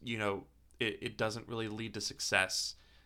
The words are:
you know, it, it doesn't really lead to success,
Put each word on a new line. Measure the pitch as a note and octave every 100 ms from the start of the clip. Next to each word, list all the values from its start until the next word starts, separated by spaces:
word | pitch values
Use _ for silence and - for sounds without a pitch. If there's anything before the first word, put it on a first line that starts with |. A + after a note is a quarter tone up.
you | - A2+
know, | G#2 G2 - - - -
it, | A2+ -
it | B2 A2+
doesn't | A2 A2+ -
really | A2+ A2
lead | G#2+ A2+
to | G#2
success, | - - - G2 F#2+ - - - - -